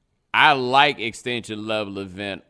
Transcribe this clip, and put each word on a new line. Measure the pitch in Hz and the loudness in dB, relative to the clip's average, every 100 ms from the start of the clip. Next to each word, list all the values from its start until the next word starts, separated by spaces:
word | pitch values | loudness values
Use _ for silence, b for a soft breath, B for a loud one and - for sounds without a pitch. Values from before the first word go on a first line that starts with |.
| _ _ _ | _ _ _
I | 110 147 | 4 4
like | 135 123 135 147 117 | 4 2 4 4 2
Extinction | 113 - 127 120 107 107 110 | -6 -8 -8 -8 -8 -10 -6
Level | 107 101 98 | -4 -4 -8
Event | 98 90 101 95 | -10 -8 -8 -10